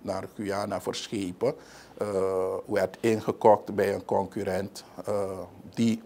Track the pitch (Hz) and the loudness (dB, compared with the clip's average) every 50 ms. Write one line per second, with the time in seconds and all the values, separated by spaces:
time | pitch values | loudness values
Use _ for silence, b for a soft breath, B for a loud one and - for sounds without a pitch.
0 | - 101 95 95 98 - - - 104 95 98 101 104 104 98 90 - - - - | -6 -6 -6 -6 -6 -8 -10 -8 -6 -4 -4 -4 -4 -4 -4 -4 -4 -4 -6 -6
1 | - - - 104 98 87 90 - 113 131 160 B B B B B B B B B | -6 -6 -4 -4 -4 -4 -4 -2 -2 -2 -2 B B B B B B B B B
2 | 104 104 101 95 95 95 95 92 92 95 95 92 - - 104 98 95 - - - | -4 -2 0 0 0 2 2 0 0 0 -2 -4 -4 -2 0 0 0 0 -2 0
3 | - 117 110 107 - - 107 - - 113 104 104 - - 104 101 98 101 98 95 | 0 2 2 2 0 -2 0 6 8 8 8 8 6 0 0 2 2 2 0 -2
4 | - - 104 98 98 92 - 107 98 98 92 95 98 101 - - - - - - | -2 0 0 0 0 -2 -4 -6 -4 -2 -2 -2 -4 -6 -10 -14 -18 -16 -16 -10
5 | - - 107 101 98 95 95 92 87 - - - - - - - 117 117 110 - | -6 -4 -2 -2 -2 -4 -6 -8 -12 -14 -16 -18 -20 -8 -2 2 2 2 2 0
6 | - | 2